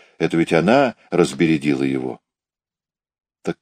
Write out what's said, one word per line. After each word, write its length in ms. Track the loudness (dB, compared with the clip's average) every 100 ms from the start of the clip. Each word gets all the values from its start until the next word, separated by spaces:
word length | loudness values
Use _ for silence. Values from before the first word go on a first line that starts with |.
| _ -6
это 180 | -2 0
ведь 160 | 0
она 440 | 2 2 2 0 -4 _
разбередила 760 | 0 0 0 0 0 0 -2
его. 360 | -2 -4 -6 -10 _ _ _ _ _ _ _ _ _ _ _ _
Так 140 | -10 -10